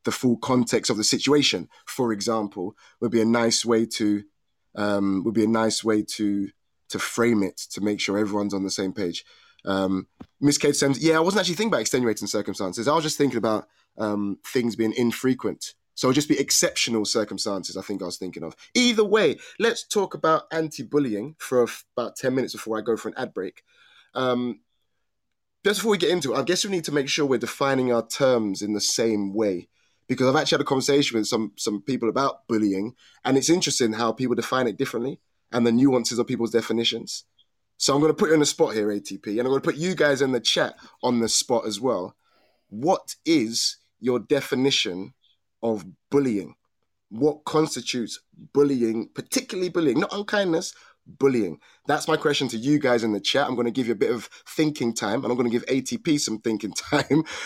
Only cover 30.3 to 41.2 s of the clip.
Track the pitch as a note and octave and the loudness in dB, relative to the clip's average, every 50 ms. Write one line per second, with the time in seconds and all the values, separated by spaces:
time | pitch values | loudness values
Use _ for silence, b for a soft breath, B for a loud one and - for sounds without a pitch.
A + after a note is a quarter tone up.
30.3 | C3 D3+ D3 - E3 C#3+ D3 - C#3 C3 B2+ - C#3 D3 C#3 - A#2+ A2+ G#2+ - | 4 2 2 2 0 0 2 0 0 0 2 2 4 4 4 2 0 -2 -2 0
31.3 | B2 A2+ A2 G#2 _ - - A2+ G#2 G2+ G2 - B2+ A#2 A#2+ A2+ A2 B2+ C#3 - | -2 -2 -2 -4 _ -6 -6 -4 -4 -4 -4 -4 -4 -2 -2 0 0 0 0 -2
32.3 | - - _ - A#2 G#2+ G#2+ G2+ F#2+ F#2+ G2+ A#2+ - b b b b b b B2 | -2 -6 _ -2 -2 0 2 2 0 0 -4 -6 -10 b b b b b b 0
33.3 | C3 C3+ B2 - E3 F#3 F#3 D3+ C3+ - B2+ A2 A2 A2 A#2 A2+ A2 - C3 A#2+ | 2 2 4 4 2 2 2 -2 0 0 0 0 0 0 -2 -2 -2 -2 -2 -2
34.3 | A#2 A2 A2+ - C3 C3 B2+ A#2 F#2+ - C3+ - - A#2 A#2+ C#3 - - _ _ | -2 -2 -2 -2 -2 0 0 -2 -2 -4 -6 -4 -4 -6 -6 -6 -8 -10 _ _
35.3 | _ _ _ _ - B2 A#2 A#2+ A2+ A#2+ C3+ C#3 B2+ B2 A#2 - B2 A2+ A#2 - | _ _ _ _ 0 2 4 4 4 6 6 6 4 4 0 0 0 -2 -2 -2
36.3 | B2+ A2+ A#2 A2 - A#2 A2+ - A2 A#2 A#2 A#2+ - - F3+ - - - - _ | -2 -2 -2 0 0 0 0 0 -2 0 0 0 -2 -4 -8 -10 -12 -12 -12 _
37.3 | _ _ _ _ _ _ _ _ _ - - - C3+ C#3+ D3+ D#3 D3+ - G#3 D#3 | _ _ _ _ _ _ _ _ _ -4 0 2 4 4 6 4 4 4 4 4
38.3 | D#3+ D#3 D3 C#3+ - - D#3+ C3+ G#2+ A2 G#2 G#2+ G#2 G2+ - - G2 F#2+ - G#2+ | 6 4 4 2 2 2 0 2 2 0 0 0 -2 -4 -6 -8 -14 -10 -8 -4
39.3 | G2+ A2+ B2 C3 C3+ - - E3+ - C3+ E3 F#3 F3+ D3+ D#3 D3 C#3 B2+ C#3 C3 | -2 -2 0 2 2 0 0 -2 -2 -2 -2 -2 0 2 2 2 4 2 2 2
40.3 | B2+ A#2+ G#2+ - - - D3+ A2 - B B B B B - B2 B2 A#2 | 0 0 0 0 0 0 0 -2 -4 B B B B B -2 0 2 2